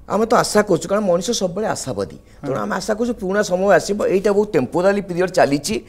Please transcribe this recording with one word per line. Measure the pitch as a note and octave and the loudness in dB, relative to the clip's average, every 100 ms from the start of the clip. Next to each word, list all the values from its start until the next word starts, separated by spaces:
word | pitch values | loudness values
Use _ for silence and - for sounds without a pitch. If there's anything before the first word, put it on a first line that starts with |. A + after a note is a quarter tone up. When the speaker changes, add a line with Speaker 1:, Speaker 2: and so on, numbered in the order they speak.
| - | -6
Speaker 1:
ଆମେ | G3 A3 | -2 2
ତ | |
ଆଶା | A3+ D#3+ G#3 | 2 2 2
କରୁଛୁ, | G#3 E3 - | 2 0 0
କାରଣ | G3+ | -2
ମଣିଷ | G3+ F3 F3+ | 0 0 0
ସବୁବେଳେ | A3+ F#3 F3 G#3+ | -4 -4 -4 -4
ଆଶାବାଦୀ। | D3 - G2+ F#2+ - | -4 -6 -6 -6 -8
ତେଣୁ | - - C#3+ | -20 -12 -6
Speaker 2:
ହୁଁ। | C3 | -4
Speaker 1:
ଆମେ | G3+ F#3+ | -4 -4
ଆଶା | F3+ | -4
କରୁଛୁ | G#3 A#3+ | -2 -2
ପୁରୁଣା | A#3 F#3 G3+ | -4 -2 -2
ସମୟ | G3+ F3+ G3 | 0 0 4
ଆସିବ। | E3+ F3 G#3 B2+ | 4 4 -2 0
ଏଇଟା | F#3 G#3 | 2 2
ବହୁତ | G3+ G#3 | 2 2
ଟେମ୍ପୋରାରୀ | D3+ B2 E3 F#3+ G3+ | 2 0 2 2 2
ପିରିୟଡ | F#3 E3+ F3+ | -2 -2 0
ଚାଲିଛି। | F3+ C3+ C#3+ - A3 | 4 2 2 -2 -6